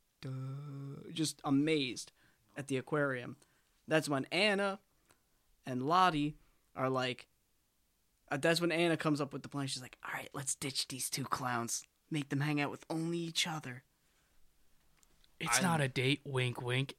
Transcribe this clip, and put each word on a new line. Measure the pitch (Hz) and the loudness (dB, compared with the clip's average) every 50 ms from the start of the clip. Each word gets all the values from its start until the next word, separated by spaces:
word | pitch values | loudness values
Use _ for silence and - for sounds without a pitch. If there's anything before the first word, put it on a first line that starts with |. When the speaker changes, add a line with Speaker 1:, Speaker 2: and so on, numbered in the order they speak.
| _ _ _ _ | _ _ _ _
Speaker 1:
duh, | - 135 131 131 131 135 135 139 147 147 139 139 139 139 139 - - - 165 | -10 -8 -6 -6 -6 -6 -6 -8 -8 -10 -10 -10 -10 -10 -10 -12 -12 -10 -2
just | 165 156 147 - - - | -2 -2 -2 -2 -4 0
amazed | 151 139 139 147 160 160 151 135 127 104 - - - - _ _ _ _ _ _ _ _ | 2 4 4 6 4 4 2 2 0 -4 -6 -10 -12 -16 _ _ _ _ _ _ _ _
at | - 135 139 | -10 -6 -2
the | 135 | -2
aquarium. | 131 123 - 156 151 143 139 131 123 120 123 123 - - _ _ _ _ _ _ _ _ | -2 -2 0 0 2 2 2 0 -2 -6 -10 -12 -14 -20 _ _ _ _ _ _ _ _
That's | - 151 160 147 147 | 2 2 2 2 2
when | 147 135 - - - | 0 0 0 0 0
Anna | 170 208 214 202 196 202 196 190 202 - _ _ _ _ _ - _ _ _ _ _ _ _ _ _ _ | 2 4 4 4 4 2 0 -2 -4 -10 _ _ _ _ _ -20 _ _ _ _ _ _ _ _ _ _
and | 135 127 123 127 | -6 -4 -2 0
Lottie | 147 170 185 185 180 160 147 143 151 147 - _ _ _ _ _ _ _ | 4 4 6 6 6 4 2 0 0 -2 -6 _ _ _ _ _ _ _
are | - 131 131 | -2 0 0
like, | 131 131 127 127 123 - - - _ _ _ _ _ _ _ _ _ _ _ _ _ _ _ _ _ _ _ _ | 2 0 0 -2 -2 -6 -10 -20 _ _ _ _ _ _ _ _ _ _ _ _ _ _ _ _ _ _ _ _
uh, | 143 139 | -4 2
that's | 139 165 165 160 | 4 4 4 4
when | 170 170 156 | 2 2 4
Anna | 165 175 170 160 | 4 4 4 4
comes | 156 - 160 151 143 | 2 4 2 2 2
up | 143 135 - | 0 -2 -4
with | 139 - | -8 -10
the | 117 | -8
plan. | - 143 139 | -6 -4 -4
She's | 131 - 131 127 | -4 -4 -8 -10
like, | - - - - | -14 -16 -12 -10
"All | - - | -8 -8
right, | - - - - | -8 -8 -8 -10
let's | 139 135 131 - | -6 -4 -4 -4
ditch | - 135 135 131 - - - | -4 -4 -4 -4 -4 -4 -4
these | 139 127 - - | -6 -6 -4 -4
two | - - 131 | -4 -4 -2
clowns. | - - - 135 123 123 117 117 113 - - - - _ _ _ _ | -2 -2 -2 -2 0 0 0 0 0 -4 -6 -6 -10 _ _ _ _
Make | 160 151 139 - | -4 -4 -2 -2
them | 143 139 | 0 0
hang | 143 151 151 147 | 2 2 2 2
out | 147 131 | 0 0
with | 104 - - - | -2 -8 -8 -6
only | 165 160 160 170 170 170 | -4 -2 -2 -2 -2 -2
each | 170 165 165 - - 180 | -4 -2 -2 -2 -2 0
other." | 160 156 - 131 123 131 - _ _ _ _ _ _ _ _ _ _ - - - _ _ _ _ _ _ _ _ _ _ _ _ _ _ _ _ _ _ | -2 -6 -6 -8 -10 -10 -14 _ _ _ _ _ _ _ _ _ _ -20 -20 -20 _ _ _ _ _ _ _ _ _ _ _ _ _ _ _ _ _ _
Speaker 2:
It's | 160 - 120 127 | -2 2 2 4
Speaker 3:
I | 190 | 4
Speaker 2:
not | 180 165 156 | 4 4 4
a | 139 131 | 2 2
date, | - 135 123 131 143 - - | 2 2 2 2 2 0 -2
wink, | 143 135 127 127 123 117 - | -4 -2 0 0 0 -2 -4
wink. | 127 120 127 131 135 - - | -2 0 0 0 0 -2 -2